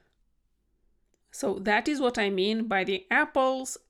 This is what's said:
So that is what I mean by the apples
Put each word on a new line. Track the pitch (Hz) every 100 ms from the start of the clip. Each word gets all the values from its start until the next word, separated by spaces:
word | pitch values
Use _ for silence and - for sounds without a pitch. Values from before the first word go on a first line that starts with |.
| _ _ _ _ _ _ _ _ _ _ _ _ _
So | - 202 196
that | 196 214 240
is | 294
what | 247 247
I | 202
mean | 190 196 220 226
by | 196
the | 185 190 -
apples | 254 302 285 262 262 262 -